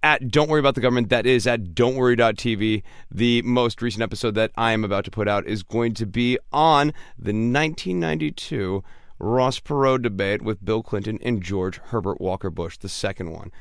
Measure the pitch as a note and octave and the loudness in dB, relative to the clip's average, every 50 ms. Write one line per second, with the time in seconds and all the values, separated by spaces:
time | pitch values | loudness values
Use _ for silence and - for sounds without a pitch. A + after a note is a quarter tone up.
0 | - D3+ D3+ - C3 A#2+ G#2 D3+ D3+ D#3 D#3 D3+ C#3 C#3 - B2+ A2+ B2 B2 B2 | 2 2 2 2 0 2 2 2 4 4 2 4 4 4 2 4 2 4 4 4
1 | A#2+ - B2 A#2 G#2+ B2+ B2+ A#2+ G2 B2 A#2+ A2 G2 F2 D#2+ - A#2+ B2 C3 C3 | 2 2 2 2 4 4 4 4 4 2 0 0 -2 -4 2 2 2 2 4 2
2 | B2+ B2 B2 A2+ A#2+ A2+ G#2 - - A#2+ A2+ G2+ G#2+ A2 G#2+ G2+ - - - - | 4 4 4 6 4 4 2 0 -2 -2 -2 0 0 0 0 -2 -4 -8 -14 -16
3 | - - - F#2+ A#2 A#2+ A#2+ A#2+ A2+ B2 B2 B2 A#2+ A#2 - - A#2+ A#2+ G2+ A2 | -16 -12 -4 0 2 4 4 4 2 2 2 4 2 2 0 -2 -4 -4 -2 -2
4 | A2+ G#2 A2 - - A2+ G2+ A2 A2 A2 - - A2+ A2+ A2 A2 A2 F#2+ G2 G2 | -4 -4 -4 -2 -2 -2 2 2 0 0 0 0 0 2 2 2 0 0 0 -2
5 | - - - A2 G#2 G2+ G#2 G2+ - - A2 G#2 F#2 - - A#2 A#2 A#2 G#2+ G#2+ | -2 -4 -4 -2 0 0 0 0 0 -2 -4 -6 -6 -4 -2 0 0 0 -2 -4
6 | A2+ G2 F#2 A#2 A#2+ B2 B2 - - - - D3 D#3 D#3+ D#3 C#3+ D3 D3+ D3 - | -6 -4 -2 0 0 0 0 -2 -4 -4 0 4 4 6 6 6 4 2 -2 -4
7 | - - - - A#2+ G#2 G#2 G#2+ A2+ A#2+ B2 C#3+ D#3 D#3+ D#3 - - F#3 F3+ F3 | -12 -14 -14 -8 -4 -2 0 0 0 2 2 2 0 0 -4 -6 -6 -4 -2 -2
8 | E3+ D#3 D#3 D#3+ D#3 D3+ - - - - D#3+ A#2 F#2+ F#2 G2 G2 - - - - | 0 -2 -2 -2 -2 -4 -6 -8 -10 -8 -6 -4 -4 -2 -4 -4 -6 -8 -16 -18
9 | - - - - - G#2 A#2+ B2+ B2+ B2+ B2+ - - - D3 C#3 C3+ C3+ C3 B2+ | -18 -20 -12 -6 -2 0 2 2 2 2 0 -2 -6 -4 0 2 4 4 4 2
10 | A#2+ A2+ G2 F#2+ G2+ G2 G#2 - - G#2+ G#2+ G2 G2 G#2 A2 A2+ A2 - G#2+ G2+ | 0 -2 -2 0 0 0 0 0 -2 -4 -4 -4 -2 -2 -2 -2 -2 -4 -6 -4
11 | G#2 A2 G#2+ - - B2 A#2+ G2+ F2 E2+ G2 F#2+ F#2 F#2+ - - - - A#2+ A2 | -4 -4 -6 -4 -2 -2 -2 -2 -2 -4 -2 -2 -2 -2 -4 -8 -10 -4 -4 -2
12 | F2 G2+ - - - F#2 F#2 - - F#2 - - E2+ E2+ - - - F#2+ - - | -2 -2 -4 -2 -2 -4 -4 -2 -4 -6 -6 -4 -6 -8 -8 -10 -12 -10 -8 -4
13 | - G2 G2 - F#2 D#2+ D#2+ D2+ - - - - | -4 -4 -4 -4 -8 -8 -8 -10 -14 -14 -14 -14